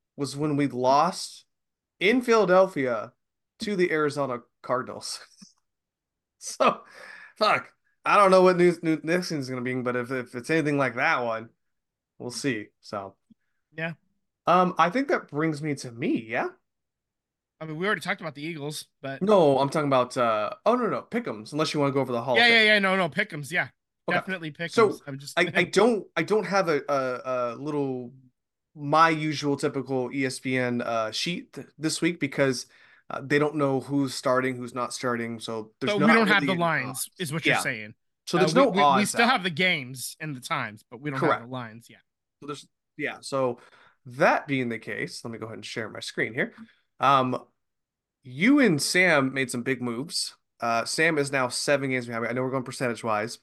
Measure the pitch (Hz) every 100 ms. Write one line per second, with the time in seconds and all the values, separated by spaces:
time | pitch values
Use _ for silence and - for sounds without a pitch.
0 | _ - 139 139 151 143 143 123 123 143
1 | 165 185 - - _ _ _ _ _ -
2 | 180 254 240 226 190 185 190 156 127 113
3 | 117 _ _ _ _ - - 202 180 156
4 | 151 139 135 123 - _ - 127 113 101
5 | - - - _ - _ _ _ _ _
6 | _ _ _ _ - - 262 - - -
7 | - - - - 214 170 - _ _ _
8 | 147 180 196 185 185 175 175 165 165 156
9 | 147 175 180 160 131 127 123 127 123 123
10 | 120 131 120 123 120 160 151 143 131 117
11 | 151 147 120 113 117 _ _ _ _ _
12 | _ - 120 120 143 110 104 _ - 104
13 | 98 - _ _ _ _ _ 156 165 160
14 | _ _ _ _ - 175 180 - 170 240
15 | 277 247 - 143 160 147 156 143 127 117
16 | 170 302 110 120 359 - _ _ _ _
17 | _ _ _ _ _ - 160 156 190 196
18 | 170 196 160 139 151 160 143 147 - _
19 | 165 135 190 208 151 135 139 160 147 131
20 | 120 135 117 107 104 - 202 247 220 127
21 | - 233 233 107 110 147 160 156 139 135
22 | 131 120 127 127 233 233 214 214 196 190
23 | 175 175 208 156 135 175 131 _ _ _
24 | - 175 - 190 160 143 170 - 214 139
25 | - 139 143 - 175 190 180 185 226 220
26 | - - 165 214 180 196 175 147 143 139
27 | 131 123 131 127 120 117 143 147 139 127
28 | 123 131 _ _ _ _ _ 156 143 156
29 | 165 160 156 143 147 143 151 139 123 131
30 | 123 139 131 131 135 127 123 120 120 117
31 | 110 110 175 175 - - 120 - 151 -
32 | 165 170 135 - 135 127 - _ _ _
33 | - - 135 147 151 151 139 135 113 143
34 | 135 - 139 127 131 127 123 127 120 -
35 | 127 117 117 117 113 113 110 - 131 208
36 | 214 226 214 202 - 180 170 151 127 131
37 | - - 165 156 147 113 143 117 107 -
38 | _ _ - 175 180 196 269 180 147 135
39 | 208 - 240 254 185 151 185 165 127 131
40 | - - 156 131 117 156 117 107 _ 120
41 | 147 135 151 107 117 127 117 113 - 107
42 | _ _ _ _ 143 143 - _ _ -
43 | 135 101 - 139 127 120 - - _ _
44 | 127 123 185 285 - 135 120 113 113 107
45 | 147 - 120 113 113 107 107 - 107 110
46 | - - 120 120 220 - - _ _ -
47 | 127 139 127 127 - _ _ _ _ _
48 | _ _ 127 127 208 294 240 151 - 180
49 | 185 151 131 135 131 127 120 131 123 117
50 | 160 - - - _ - 117 117 113 -
51 | 160 156 139 139 127 - - 139 135 131
52 | 120 117 113 123 131 131 131 127 127 110
53 | 117 107 110 -